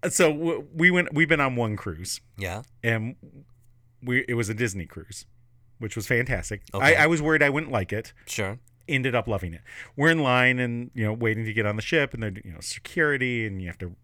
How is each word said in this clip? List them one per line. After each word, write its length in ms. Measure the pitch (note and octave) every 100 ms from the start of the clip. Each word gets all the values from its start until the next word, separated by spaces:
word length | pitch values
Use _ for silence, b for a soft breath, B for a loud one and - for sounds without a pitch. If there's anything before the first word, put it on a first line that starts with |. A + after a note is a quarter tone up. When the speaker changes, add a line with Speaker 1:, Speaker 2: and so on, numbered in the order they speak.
| F#3
Speaker 1:
So 200 | - E3
w-, 340 | D3 E3 E3 D3
we 160 | D#3+ F3
went. 220 | F3+ F3
We've 140 | D3+ D#3+
been 120 | D#3
on 160 | C#3 B2
one 200 | A#2 G#2
cruise. 440 | - D#2+ F2+ - _ -
Speaker 2:
Yeah. 260 | F#2+ G2 B2 -
Speaker 1:
And 340 | A#2 A2+ A2 - - C#3+ - - - _ _ _
we, 220 | B2+ B2 -
it 60 |
was 140 | A#2+ G#2+
a 60 |
Disney 320 | G#2+ A#2+ F#2+ D#2+
cruise, 400 | - D#2 - - - _ _ _ _
which 180 | A2+ -
was 100 | G2+
fantastic. 560 | A#2+ A2+ A2 - G#2 -
Speaker 2:
Okay. 220 | G2 C3+ D#3+
Speaker 1:
I, 80 |
I 20 | D#3
was 140 | E3
worried 200 | D3+ D#3
I 80 | C#3+
wouldn't 220 | C#3 D#3+
like 200 | A#2 F#2
it. 200 | G#2 - - -
Speaker 2:
Sure. 320 | - G2 B2 _ _ -
Speaker 1:
Ended 260 | C3+ C3
up 120 | A#2+ A2+
loving 260 | G2+ F2
it. 60 | E2 B B B -
We're 140 | D3+
in 80 | E3
line 360 | C#3 B2+ B2+ B2+
and, 320 | B2 A#2 B2
you 100 | -
know, 80 | G#2+
waiting 320 | A2 A#2 A2
to 80 | A2+
get 120 | A2 G#2
on 100 | G#2
the 60 |
ship, 300 | - E3 C#3
and 100 | A#2
they're, 100 | A2 F#2
you 80 | -
know, 80 | D#2+
security, 840 | - - - - D3+ C#3 B2+ A#2+ A2
and 140 | F#2+
you 80 | F2+
have 100 | -
to 160 | F2+ F2+